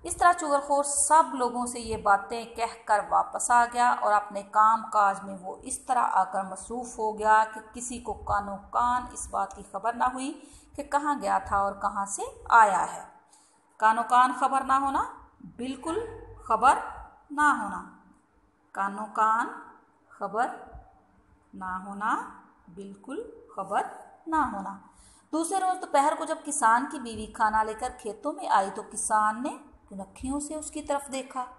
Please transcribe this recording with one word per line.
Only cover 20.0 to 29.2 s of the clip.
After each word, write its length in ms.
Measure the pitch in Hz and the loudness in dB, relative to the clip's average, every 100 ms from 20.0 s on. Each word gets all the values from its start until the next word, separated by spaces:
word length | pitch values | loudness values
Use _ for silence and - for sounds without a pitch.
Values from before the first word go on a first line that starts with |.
| _ | _
खबर 600 | - 202 208 254 - - - - _ _ _ _ _ _ 196 | -10 -4 -2 -2 -4 -16 -20 -20 _ _ _ _ _ _ -12
ना 220 | 185 185 | -8 -8
होना, 680 | 196 202 214 285 - - _ _ - | -8 -6 -2 -2 -4 -16 _ _ -20
बिल्कुल 800 | 175 196 196 - 311 480 - - - | -16 -16 -16 -10 -10 -10 -16 -14 -10
खबर 580 | 180 214 - - - - 330 | -2 -2 -2 -10 -20 -18 -2
ना 160 | 320 | 0
होना। 460 | 254 202 196 196 - - - _ _ | 0 -2 -8 -12 -18 -20 -20 _ _
दूसरे 280 | 311 330 381 | -4 0 0
रोज़ 180 | 370 370 | 0 -2
दोपहर 380 | 370 285 285 320 | 2 4 4 0
को 100 | 311 | -4
जब 180 | 320 | -6
किसान 420 | 294 285 226 233 277 | -4 2 4 4 2
की 140 | 311 | -8
बीवी 280 | 240 220 220 | -10 -10 -10
खाना 360 | - 220 220 | 0 2 2
लेकर 260 | 214 214 247 | -2 -4 -8
खेतों 440 | - 214 202 285 | -8 -10 -6 -6
में 160 | 339 - | -6 2
आई 200 | 208 196 | 2 2
तो 140 | 208 | -6
किसान 600 | 202 208 - 214 | -10 -8 0 2